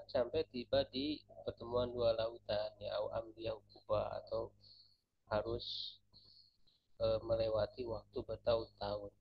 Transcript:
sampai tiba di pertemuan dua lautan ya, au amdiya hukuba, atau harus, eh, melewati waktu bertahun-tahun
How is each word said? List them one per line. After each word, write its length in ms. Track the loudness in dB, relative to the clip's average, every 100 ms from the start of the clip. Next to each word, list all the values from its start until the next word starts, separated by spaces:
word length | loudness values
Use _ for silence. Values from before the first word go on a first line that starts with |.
| 0
sampai 260 | 0 2 0 -2
tiba 260 | -4 0 2 2
di 120 | -2 -2 -4 -8 -10
pertemuan 440 | -8 -6 0 0 2 4
dua 140 | 4 4
lautan 520 | 0 -4 -2 0 -2 -6
ya, 60 | -4 -2
au 80 | -2 -2
amdiya 340 | -6 -6 -6 -6
hukuba, 420 | -8 -10 0 2 2 -4
atau 240 | -4 -4 -4 -10 -20 -20 -20 _ _ _ -2
harus, 340 | 0 0 -2 -4 -6 -8 -12 _ -20 -20 -20 -20 _ -20 _ _ 0
eh, 140 | 2 2 2
melewati 540 | 2 2 2 0 -2 -4
waktu 240 | -6 -6 -8 -6
bertahun-tahun 840 | -2 2 2 2 -6 -4 -4 -6 -14